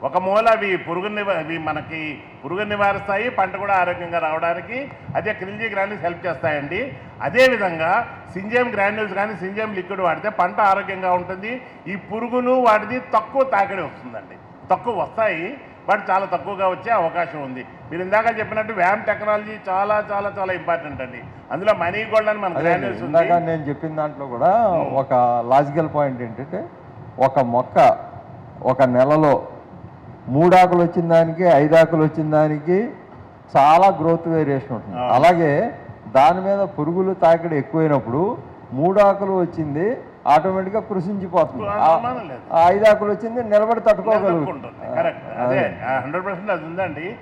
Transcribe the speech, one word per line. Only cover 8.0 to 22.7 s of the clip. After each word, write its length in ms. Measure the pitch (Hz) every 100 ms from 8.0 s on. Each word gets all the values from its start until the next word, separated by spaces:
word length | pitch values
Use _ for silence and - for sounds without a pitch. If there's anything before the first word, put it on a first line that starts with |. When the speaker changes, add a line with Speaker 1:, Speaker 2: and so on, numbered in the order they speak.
| 233 - -
Speaker 1:
సింజైమ్ 380 | 180 202 240 247
గ్రాన్యూల్స్ 420 | 202 196 214 208
కానీ 220 | 185 214 190
సింజైమ్ 400 | 185 202 220 196
లిక్విడ్ 260 | 180 196
వాడితే 280 | 180 156 196
పంట 300 | 214 - 202
ఆరోగ్యంగా 540 | 208 196 190 190 185
ఉంటుంది. 480 | 180 175 190 208 247 - - -
ఈ 80 | 190
పురుగులు 560 | - 214 240 247 247
వాటిది 480 | 254 240 214 208 254
తక్కువ 440 | 254 220 - 269
తాకిడి 380 | 269 202 196 190
వస్తుందండి, 540 | 147 - - 156 - - - - -
తక్కువ 300 | 180 240 220
వస్తాయి, 560 | 208 - 214 165 180 285 - - -
but 100 | 208 202
చాలా 160 | 190 196
తక్కువగా 420 | 175 160 190 190
వచ్చే 240 | 180 196
అవకాశం 520 | 220 165 175 170 151
ఉంది. 220 | 135 127 117 - -
మీరు 100 | 165
ఇందాక 380 | 185 208 226 220
చెప్పినట్టు 340 | 202 214 214
వ్యామ్ 300 | 214 175 214
టెక్నాలజీ 520 | 214 202 208 214 214 214 196
చాలా, 340 | 185 202 208 208
చాలా, 220 | 202 202 196
చాలా 160 | 185
ఇంపార్టెంట్ 480 | 180 170 165 151 135
అండి. 160 | 127 120 113 - -
అందులో 220 | 139 208
మనీ 300 | 202 170 202
గోల్డ్ 260 | 220 220 214
అని 100 | 214
మన 120 | 196
Speaker 2:
అదే 60 | 151
అండి, 120 |
Speaker 1:
గ్రాన్యూల్స్ 340 | 165